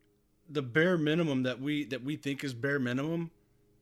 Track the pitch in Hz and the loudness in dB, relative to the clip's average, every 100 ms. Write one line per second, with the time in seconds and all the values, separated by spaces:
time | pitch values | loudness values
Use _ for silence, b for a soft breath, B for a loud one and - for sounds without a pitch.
0 | _ _ _ _ - 147 127 117 175 180 | _ _ _ _ -8 -6 0 4 4 4
1 | 151 160 165 131 127 120 139 147 135 123 | 2 2 2 2 0 -2 -4 -4 -4 -6
2 | 127 151 143 139 147 120 139 143 123 127 | -6 -6 -4 -4 -6 -4 -2 0 0 0
3 | 151 170 165 _ _ _ _ _ | -2 -2 -6 _ _ _ _ _